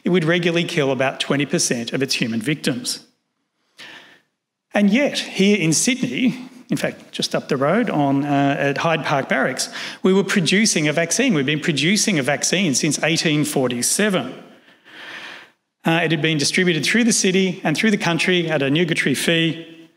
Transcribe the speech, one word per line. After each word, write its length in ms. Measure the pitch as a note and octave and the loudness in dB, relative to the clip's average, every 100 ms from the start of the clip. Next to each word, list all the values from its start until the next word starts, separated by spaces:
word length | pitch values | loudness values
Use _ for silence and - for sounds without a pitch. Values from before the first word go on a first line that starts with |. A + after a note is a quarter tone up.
It 80 | G#3 | 0
would 140 | F3+ | 2
regularly 400 | D#3 F3 E3+ E3+ | 2 2 2 0
kill 260 | F3 D#3+ C#3 | 0 0 0
about 300 | B2+ C3 - | 0 -2 -2
twenty 260 | - C#3+ C#3+ | -2 -2 0
percent 460 | E3+ - B2 A#2+ | 0 0 -2 -4
of 100 | D3+ | -4
its 120 | C3+ | -2
human 260 | - A#2 A2+ | -2 -2 -4
victims. 640 | A2+ D#3 - A#2+ - - - _ _ _ _ _ _ - - - - - _ _ _ _ _ | -4 -4 -4 -4 -6 -10 -12 _ _ _ _ _ _ -20 -20 -20 -20 -20 _ _ _ _ _
And 180 | G#3+ G3+ | 2 4
yet, 280 | A3+ C#4+ - | 4 0 -2
here 380 | - - F#3+ G#3 | -6 2 4 4
in 160 | D#3+ | 2
Sydney, 640 | D3 - C4 - - B3 - - - - | 0 0 0 -2 0 0 0 -8 -14 -6
in 80 | C#3+ | -4
fact, 360 | D3+ - - | -4 -6 -14
just 200 | - - | -8 -4
up 160 | E3 - | -4 -2
the 80 | C#3+ | 0
road 320 | C#3 G#3 G#3+ | 2 0 0
on, 360 | D3+ C#3+ C#3 | 0 2 0
uh, 320 | C#3+ C#3 C#3 C#3+ | 0 2 2 0
at 200 | C#3+ C#3 | -2 0
Hyde 260 | E3 D#3+ | 0 -2
Park 240 | - C#3+ C3 | 0 -2 0
Barracks, 440 | C#3 D3 B2 - - - - | -2 -2 -4 -6 -8 -12 -2
we 100 | F#3+ | 2
were 120 | F#3+ | 4
producing 640 | G3 G#3 D3 F#3+ A3 F#3 D3+ | 2 0 2 2 2 2 0
a 40 | |
vaccine. 400 | D3 E3 - C#4 | 0 0 0 2
We've 140 | D#3 C3 | 2 2
been 140 | D3+ | -2
producing 580 | E3 C#3+ D3+ G3+ - D#3+ | 0 0 2 2 2 0
a 60 | |
vaccine 500 | C3 C#3 - F3 F#3+ | 0 -2 0 0 2
since 260 | B2 D#3+ C3+ | 2 0 0
eighteen 400 | D3+ E3 E3 D3+ | 0 0 2 2
forty-seven. 1000 | C#3+ - B2+ A#2+ A#2+ - G#3+ F#3 - - - - _ _ - - - - - - - _ _ _ - | 0 0 -2 0 -2 0 0 0 -4 -10 -20 -20 _ _ -20 -20 -18 -16 -16 -18 -20 _ _ _ -2
Uh, 140 | E3 | 0
it 80 | E3 | 0
had 120 | D#3+ | 0
been 160 | D#3 D#3 | 0 0
distributed 460 | C#3 - F3+ D#3 | 0 0 2 2
through 200 | C3 A3+ | 0 2
the 80 | A#3 | 2
city 480 | - F#3+ F#3 F#3 F3 | 2 2 2 0 0
and 140 | E3+ D3+ | -2 0
through 160 | A3 | 2
the 60 | G3+ | 2
country 520 | E3+ D#3+ - F3+ D#3 | 0 0 0 0 0
at 120 | D3+ | 0
a 80 | C#3 | 0
nugatory 440 | D3+ E3+ - D#3+ | 2 0 0 0
fee, 720 | C3 - E3 E3 C#3+ - - - | 0 0 2 0 -2 -10 -20 -20